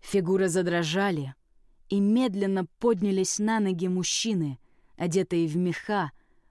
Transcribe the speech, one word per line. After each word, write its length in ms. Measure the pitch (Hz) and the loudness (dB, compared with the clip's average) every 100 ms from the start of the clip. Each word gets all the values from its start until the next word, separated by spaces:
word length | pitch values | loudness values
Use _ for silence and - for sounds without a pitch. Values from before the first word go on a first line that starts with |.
Фигуры 480 | - 196 170 190 190 | -2 0 2 2 2
задрожали, 880 | 175 175 175 160 180 202 160 135 - _ _ _ _ - | 2 0 0 0 0 0 -2 -6 -12 _ _ _ _ -4
и 100 | 202 | 0
медленно 640 | 196 233 254 190 196 196 175 - | 2 2 2 0 0 0 -2 0
поднялись 600 | 233 196 202 190 185 - | 0 2 2 0 0 0
на 220 | 214 220 | 0 0
ноги 280 | 196 175 180 | 0 0 -2
мужчины, 680 | 185 175 - 226 190 147 131 _ _ _ - | -2 -2 -2 -2 -2 -2 -6 _ _ _ -6
одетые 520 | 170 180 180 170 165 | -2 0 0 0 0
в 80 | 165 | 0
меха, 540 | 180 165 - 202 151 - _ _ _ | -2 -4 -4 -4 -4 -8 _ _ _